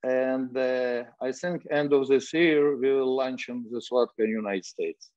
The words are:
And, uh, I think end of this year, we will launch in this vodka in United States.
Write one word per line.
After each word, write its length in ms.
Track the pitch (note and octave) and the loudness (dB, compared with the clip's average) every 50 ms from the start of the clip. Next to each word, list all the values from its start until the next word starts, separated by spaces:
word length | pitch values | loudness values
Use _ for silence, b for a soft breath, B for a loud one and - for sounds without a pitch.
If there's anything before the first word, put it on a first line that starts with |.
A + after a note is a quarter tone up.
| - | -2
And, 540 | B2+ B2+ B2+ C3 C3 C3 C3 C3 B2+ B2 | 0 0 0 0 0 0 -2 -4 -4 -4
uh, 480 | C3 C3 B2+ B2+ B2+ B2+ B2 B2 A#2+ A#2+ A#2+ _ _ | -2 -2 0 0 0 0 -2 -2 -4 -6 -8 _ _
I 120 | B2+ C3 C3 | -6 -6 -6
think 340 | - - F3+ F3 - - - | -4 -6 -6 -6 -6 -6 -4
end 220 | D3+ D3 D3 C#3+ C#3+ | -2 0 2 4 4
of 160 | C#3 C3+ C3 | 2 4 4
this 240 | C#3 C3 B2+ - - | 4 2 2 0 0
year, 440 | D#3+ E3+ E3+ D#3 D3 C#3+ D3 C#3+ | 2 4 4 6 4 4 4 2
we 160 | B2+ B2 C3+ C3+ | 2 2 2 2
will 220 | C3+ C3 C3 C3 | 2 2 2 0
launch 320 | C3 C3 C3 C3 B2 - - | 0 0 -2 -4 -6 -8 -10
in 180 | B2 B2 A#2+ A2 | -8 -10 -10 -8
this 180 | A#2+ A#2+ A2 - | -8 -8 -8 -2
vodka 340 | - B2 A#2+ A2+ _ - A2 | 0 0 0 0 _ -2 -2
in 60 | A2 | 0
United 340 | A2 A2 G#2+ G2+ G2 F#2+ F2+ | 0 -2 -2 -2 -4 -4 -4
States. 460 | - - - F2+ E2 D#2+ _ - _ _ | -8 -8 -6 -6 -6 -6 _ -16 _ _